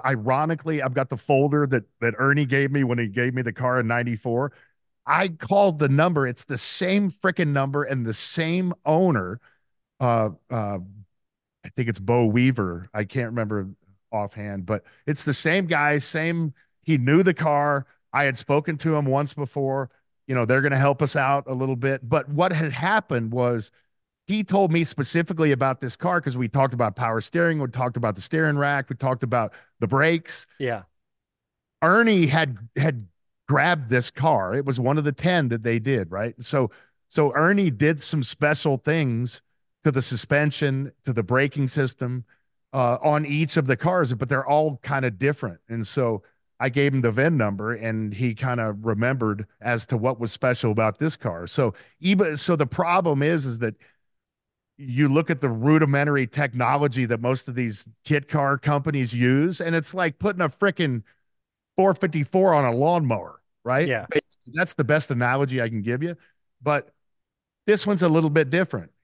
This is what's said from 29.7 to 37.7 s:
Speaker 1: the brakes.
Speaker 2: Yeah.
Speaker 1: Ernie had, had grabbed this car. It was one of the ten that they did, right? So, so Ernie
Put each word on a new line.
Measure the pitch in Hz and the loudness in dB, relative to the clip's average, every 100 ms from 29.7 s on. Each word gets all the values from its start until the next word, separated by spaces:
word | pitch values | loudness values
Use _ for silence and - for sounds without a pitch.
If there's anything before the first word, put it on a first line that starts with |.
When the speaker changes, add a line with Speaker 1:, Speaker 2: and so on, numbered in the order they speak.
| - | -6
Speaker 1:
the | 98 | 0
brakes. | 135 160 165 165 - - - | 2 2 2 -4 -14 -14 -6
Speaker 2:
Yeah. | 127 110 92 _ _ _ _ _ _ _ _ - | -4 -4 -10 _ _ _ _ _ _ _ _ 0
Speaker 1:
Ernie | 160 214 226 196 151 | 4 6 6 6 4
had, | 160 151 107 113 - | 4 0 -4 -8 0
had | 151 123 95 _ _ _ - | 0 0 -10 _ _ _ 0
grabbed | 139 165 170 117 | 2 4 2 0
this | 123 120 | 0 0
car. | - 156 120 92 | -2 0 2 0
It | 127 | -4
was | 135 127 | -2 -2
one | 123 151 | 0 0
of | |
the | 147 | 0
ten | 135 175 175 127 | -2 0 0 0
that | 120 | -2
they | 117 117 | -2 -2
did, | 120 123 85 | 0 -2 -2
right? | 95 117 - | -6 -6 -8
So, | 117 143 117 - _ _ _ | -4 0 0 -4 _ _ _
so | - 147 | 0 2
Ernie | 139 165 202 185 | 4 2 4 2